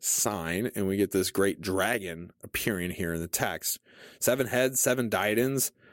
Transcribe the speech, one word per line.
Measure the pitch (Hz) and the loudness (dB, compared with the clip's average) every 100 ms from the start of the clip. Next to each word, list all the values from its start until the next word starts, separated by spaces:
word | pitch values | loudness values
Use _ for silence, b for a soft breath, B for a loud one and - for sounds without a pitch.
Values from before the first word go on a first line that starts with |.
sign, | - - 110 104 82 87 117 | -2 0 0 -2 -2 -2 -2
and | - 95 | 0 0
we | 98 | 2
get | 98 | 2
this | 95 92 | 2 2
great | - 98 - | 2 2 0
dragon | 92 95 101 117 92 82 87 - | -2 0 2 0 -4 -8 -12 -16
appearing | - - - 95 87 | -8 -4 -2 0 -2
here | 82 87 | -2 -2
in | 82 | -2
the | 85 | -4
text. | - 110 82 - - B B B B | -2 -2 -2 -6 -6 B B B B
Seven | - 131 120 | 2 2 2
heads, | 123 131 131 | 2 2 2
seven | 131 127 117 | 2 2 0
diadems. | 98 104 110 127 135 - b b | 0 2 2 2 0 -2 b b